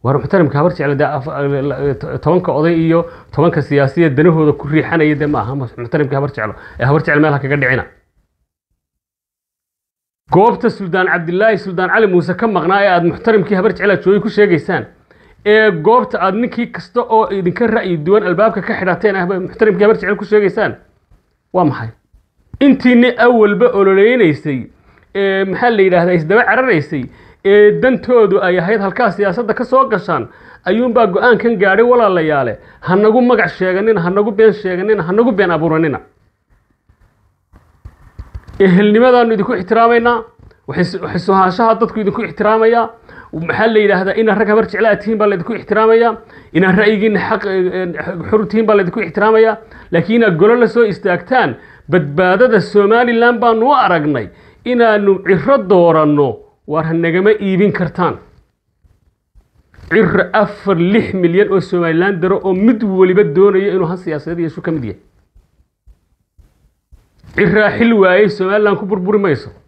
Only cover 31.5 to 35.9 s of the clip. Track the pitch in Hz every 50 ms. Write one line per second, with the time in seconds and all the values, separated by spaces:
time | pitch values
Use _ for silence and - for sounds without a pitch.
31.5 | 233 180 202 196 190 202 233 240 247 247 226 202 185 175 160 156 151 139 127 117
32.5 | 101 - - - - _ - - 180 202 214 220 214 254 247 240 233 208 196 160
33.5 | - - 185 185 180 190 208 226 220 185 170 180 190 202 208 233 202 202 220 220
34.5 | 190 - - 185 180 175 196 214 220 202 160 170 185 214 240 262 214 185 196 175
35.5 | 170 151 160 165 160 160 165 151